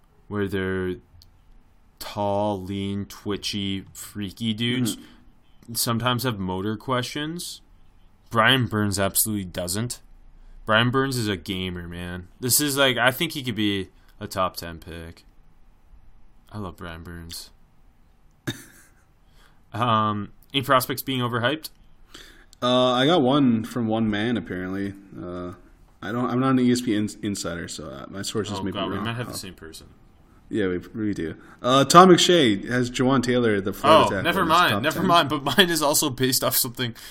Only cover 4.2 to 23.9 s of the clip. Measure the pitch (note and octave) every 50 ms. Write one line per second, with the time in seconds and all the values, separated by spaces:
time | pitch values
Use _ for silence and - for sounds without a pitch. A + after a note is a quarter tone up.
4.2 | G#2 F#2+ F2 - A#2 A2+ A2 G#2 A#2 A#2+ A#2+ B2+ B2 G#2+ F#2 - - - - -
5.2 | - - - _ _ - - - - - A#2 - - B2+ A#2 A2+ A#2 B2+ B2 A#2+
6.2 | B2 C3 A2+ G2 F#2+ F#2 F#2 F#2 F#2+ G#2+ A2 A2 - - C3 B2 B2 - - D3
7.2 | D3 D3+ E3 F3 F3 - - - - - - - - - - - - - - _
8.2 | _ - - A2+ A2 A#2+ C3 C3 B2 G#2+ - G#2+ G#2 G2+ G2 G2 G2 G2 - -
9.2 | - A2 G#2+ G#2 F#2+ F2+ D#2+ F#2 F2+ F2 F2 G#2+ A#2 B2 - - - - - -
10.2 | - - - - - - - - - - G#2+ A2 A#2+ B2 B2 C3+ C3+ C3+ C3 B2
11.2 | A2+ G#2 G2+ F2 D#2+ - F#2+ F#2 F#2 F#2 F2 F2 F2 E2+ F2 F2 F2 F2 F2+ F2+
12.2 | F2 F2+ - - B2 B2+ A2+ - D3 D3 C3+ C#3 C#3 C3 B2 A2+ A#2 B2+ C3 -
13.2 | F3 D#3 - D3+ C3 B2+ G#2+ G#2 G#2+ G#2 G2+ G2 F#2 - - - - - - -
14.2 | G#2+ G2+ - G2 F#2 F2+ - - - E2+ E2 D#2+ - F2+ E2 E2 E2 E2 E2+ -
15.2 | _ - - - - - - - - - - _ - - - - - - - -
16.2 | - - - - - - - G#2+ G#2 F#2 E2+ - F#2 F2 E2 E2 E2+ F2 E2+ E2+
17.2 | E2 E2 E2+ - - - - - - _ _ - _ - _ _ _ _ _ _
18.2 | _ _ _ _ _ - - - - - - - - _ _ _ _ _ _ _
19.2 | _ _ _ - - - _ _ _ _ - G#2 A#2+ B2 A2+ A2 G#2+ G#2+ G#2 G#2
20.2 | G2+ F#2 - - - - - C#3 C3+ C#3 C#3 B2+ B2 - C#3 B2 - - C3+ B2+
21.2 | B2 A#2+ A#2+ A#2 A2+ B2 D4 - - - - - - - - - - - - -
22.2 | - - - - - - - _ - B2 B2+ B2+ B2+ B2+ B2 B2 C3 C#3+ F3 F3+
23.2 | C3+ B2 C#3 D3 C#3+ B2 A2+ A2 A2 - - B2 A#2 A2